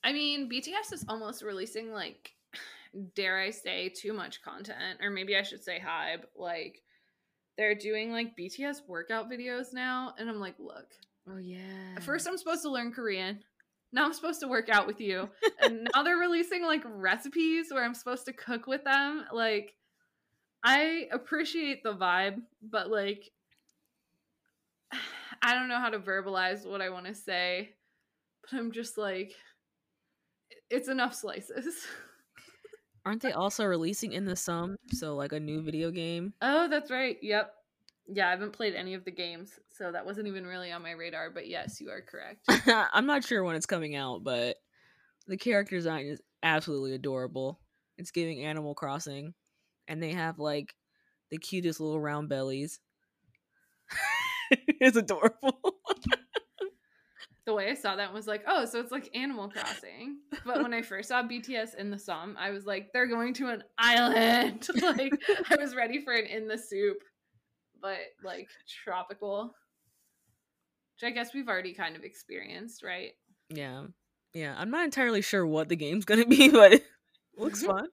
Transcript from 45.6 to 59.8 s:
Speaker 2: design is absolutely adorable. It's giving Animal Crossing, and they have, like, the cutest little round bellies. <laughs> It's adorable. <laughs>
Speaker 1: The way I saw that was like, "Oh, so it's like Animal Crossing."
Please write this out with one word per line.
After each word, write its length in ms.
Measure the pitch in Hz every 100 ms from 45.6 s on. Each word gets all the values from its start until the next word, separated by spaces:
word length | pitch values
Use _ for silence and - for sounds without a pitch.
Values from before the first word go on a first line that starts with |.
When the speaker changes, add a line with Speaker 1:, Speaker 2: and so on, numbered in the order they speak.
| 202 185
Speaker 2:
design 300 | 165 156 143
is 140 | 147 _ _
absolutely 520 | 160 156 160 143 135
adorable. 640 | 131 135 131 127 131 131 175 _ _ _ -
It's 120 | 175
giving 320 | 170 165 147
Animal 300 | 151 156 151
Crossing, 600 | 147 143 139 151 139 151 - _ _ _ _ -
and 140 | 160
they 100 | 160
have, 260 | 175 160 160
like, 360 | 147 147 143 - _ _ _ _ _
the 80 | 160
cutest 420 | - 185 175 156
little 200 | 156 156
round 280 | 151 147 147
bellies. 500 | 139 135 135 151 - _ _ _ _ _ _ _ _ _ _ _
<laughs> 80 | 659 807 932 1047 1017 932
It's 460 | - - 302 254 233
adorable. 600 | 208 180 214 - 269 254
<laughs> 200 | 359 - - - - - - - _ - 392 _ _ _ _ - - _ -
Speaker 1:
The 60 |
way 180 | 214 196
I 40 |
saw 220 | 277 208 190
that 180 | 196
was 120 | 208 214
like, 160 | 214 208
"Oh, 180 | 370
so 160 | 233 233
it's 100 | 233
like 240 | 269 -
Animal 360 | - 277 240 202
Crossing." 640 | 208 - -